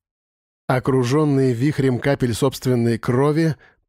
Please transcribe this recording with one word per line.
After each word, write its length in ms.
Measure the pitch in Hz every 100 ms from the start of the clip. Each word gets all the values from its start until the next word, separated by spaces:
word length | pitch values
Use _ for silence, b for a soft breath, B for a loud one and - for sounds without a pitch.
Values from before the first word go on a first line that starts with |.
| _ _ _ _ _ _ -
Окруженные 840 | 127 143 131 120 147 151 139 131
вихрем 460 | 117 147 143 131 120
капель 340 | 143 139 123
собственной 640 | 110 135 - 131 123 117 113
крови, 580 | - 123 143 151 160 - b b